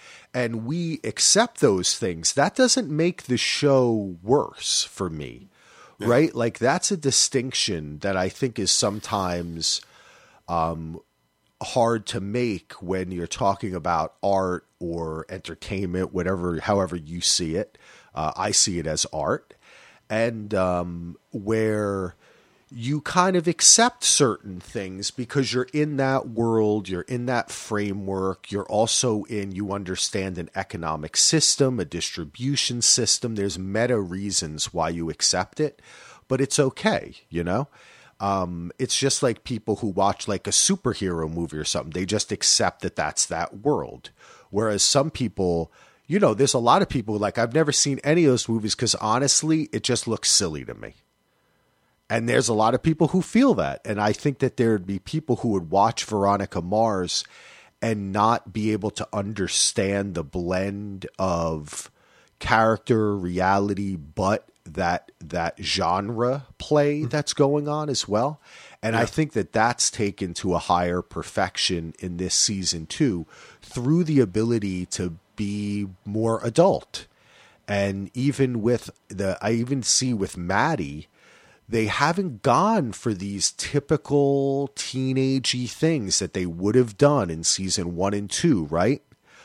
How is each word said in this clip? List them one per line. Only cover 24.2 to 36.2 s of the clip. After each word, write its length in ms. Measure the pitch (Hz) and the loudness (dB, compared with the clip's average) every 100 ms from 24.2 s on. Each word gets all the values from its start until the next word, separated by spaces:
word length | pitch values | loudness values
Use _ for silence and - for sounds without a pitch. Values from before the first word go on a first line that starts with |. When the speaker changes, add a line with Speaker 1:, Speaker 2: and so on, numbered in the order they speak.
| 131 101 104 90 | 4 2 -6 -14
Speaker 1:
things 500 | - 113 95 95 101 | -10 -8 -8 -8 -8
because 440 | - 117 143 120 | -6 -4 -2 0
you're 140 | 123 127 | 0 -2
in 240 | 151 151 139 | -2 -2 0
that 320 | 135 135 - | 0 0 -2
world, 600 | 113 117 113 107 107 92 | 0 2 4 4 2 -2
you're 120 | 90 | -6
in 220 | - 123 120 | -6 -6 -2
that 240 | 123 - | -2 -2
framework, 1000 | - - 107 104 98 95 95 95 90 - | -8 -6 -4 -2 -4 -4 -2 -2 -4 -6
you're 140 | 98 - | -8 -2
also 560 | 107 113 - 127 107 | 0 2 2 0 0
in, 280 | 98 107 98 | -2 -6 -6
you 200 | 92 101 | -6 -4
understand 640 | 101 92 92 - 101 95 90 | -4 -6 -4 -4 -2 -4 -6
an 140 | 80 | -8
economic 600 | 95 95 90 82 78 76 - | -6 -6 -6 -4 -4 -4 0
system, 640 | - 160 - - 135 123 | 2 4 2 2 2 0
a 40 | 82 | -4
distribution 960 | 85 - - 76 - 127 139 - 120 | -4 -6 -6 -10 -6 -2 -2 -2 0
system. 520 | - - 110 - 120 107 | 2 2 2 0 -2 -2
There's 220 | 98 90 | -4 -4
meta 400 | 95 101 120 120 | -4 0 2 0
reasons 760 | 92 95 101 92 80 76 - | -2 -6 -4 -4 -4 -4 -4
why 160 | 85 80 | -2 -2
you 180 | 85 82 | -2 -4
accept 500 | 78 - 87 92 - | -2 0 0 -2 -2
it, 220 | 151 - - - - - | -4 -4 -20 -20 -20 -18